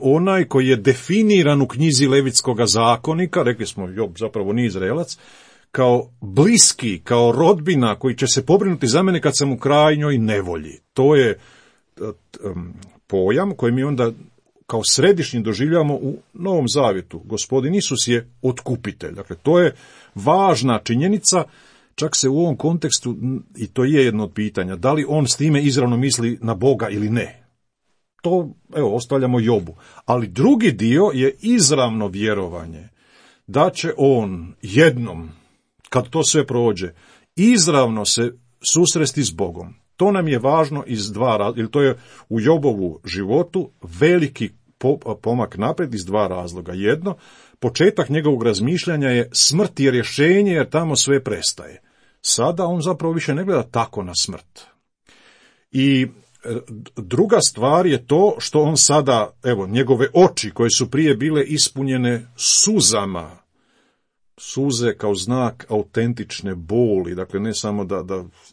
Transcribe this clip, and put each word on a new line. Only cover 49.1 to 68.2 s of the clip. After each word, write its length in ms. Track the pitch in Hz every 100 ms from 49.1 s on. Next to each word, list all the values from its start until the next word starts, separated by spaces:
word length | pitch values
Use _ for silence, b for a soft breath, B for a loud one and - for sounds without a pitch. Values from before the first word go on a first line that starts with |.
| 123 120
smrt 460 | - - 156 208 -
je 120 | 139
rješenje, 600 | 123 107 - 151 190 202
jer 180 | 170 123
tamo 260 | 151 165 135
sve 280 | - 139
prestaje. 580 | 131 95 - - 76 - _ _ _ _
Sada 440 | - - 127 175 175
on 160 | 175
zapravo 320 | 156 175 165
više 220 | 165 151 143
ne 80 |
gleda 200 | 190 170
tako 400 | 110 117 113 -
na 100 | 92 82
smrt. 500 | - 85 - - - _ _ _ b b b b b b _
I, 360 | 135 135 135 131 - _ _
e, 140 | 113 117 - 107 - -
druga 440 | 92 117 202 214
stvar 440 | - - 127 160 180
je 220 | 131 -
to 280 | 151 202 -
što 220 | - 151
on 160 | 147 151
sada, 520 | - 147 135 120 104 -
evo, 240 | 127 113 95
njegove 400 | 113 127 123 131
oči 380 | 170 185 - 110
koje 180 | - 117
su 220 | - 123
prije 240 | 139 156 123
bile 280 | 147 151 139
ispunjene 840 | 147 - 135 135 131 123 117 117 -
suzama, 920 | - - - 214 120 113 98 90 78 - _ _ _ _ _ _ _ _ _ _
suze 560 | - - 139 117 120
kao 220 | 104 107 98
znak 500 | 95 127 120 123 -
autentične 840 | 107 101 - 117 120 - - 98 90
boli, 600 | 82 110 120 98 87 90
dakle, 240 | 92 98
ne 140 | 110
samo 320 | 104 107 104 95
da, 180 | 95
da 200 | 92 95